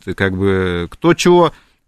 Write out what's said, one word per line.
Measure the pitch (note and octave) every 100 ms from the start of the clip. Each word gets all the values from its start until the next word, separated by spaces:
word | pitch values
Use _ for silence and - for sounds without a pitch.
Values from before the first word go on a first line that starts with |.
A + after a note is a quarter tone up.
| - A#2
как | G2 F#2
бы, | G2 F#2+ F#2 F2 F2
кто | - E3
чего | E3 F3 F3 D#3+ - _ _